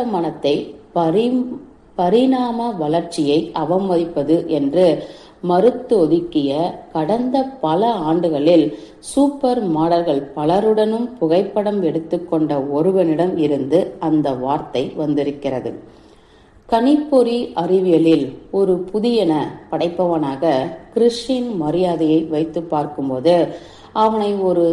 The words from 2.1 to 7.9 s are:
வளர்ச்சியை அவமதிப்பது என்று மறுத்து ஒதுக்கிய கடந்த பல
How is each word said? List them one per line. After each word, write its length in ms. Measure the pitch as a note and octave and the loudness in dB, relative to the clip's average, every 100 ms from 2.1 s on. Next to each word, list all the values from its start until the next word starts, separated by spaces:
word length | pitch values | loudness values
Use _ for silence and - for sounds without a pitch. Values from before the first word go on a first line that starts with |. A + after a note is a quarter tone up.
| A3 C4 B3+ B3 A3+ A#3 | 4 4 2 -2 -4 -6
வளர்ச்சியை 680 | G3 D3+ E3 E3+ - C#3+ D3 D#3+ | -4 -2 -2 -2 -2 0 0 0
அவமதிப்பது 840 | E3+ D3+ F3+ G3 E3+ E3 D3+ C#3+ E3 E3 | -4 -2 0 0 0 -2 -4 0 0 0
என்று 420 | D#3 C#3 D#3+ F#3 D3 - - - - | -2 0 4 4 2 -4 -18 -20 -8
மறுத்து 540 | F3 F3 A3 B3+ - A3 | 0 2 4 2 0 2
ஒதுக்கிய 540 | D#3 E3+ - D#3 C#3 C#3+ F3 - - | 4 2 0 -2 -2 -2 -4 -6 -8
கடந்த 460 | E3 D#3 A3+ B3+ C4+ C4 - | -4 -2 -2 0 0 -2 -4
பல 200 | D#3 E3 A3+ | -2 2 2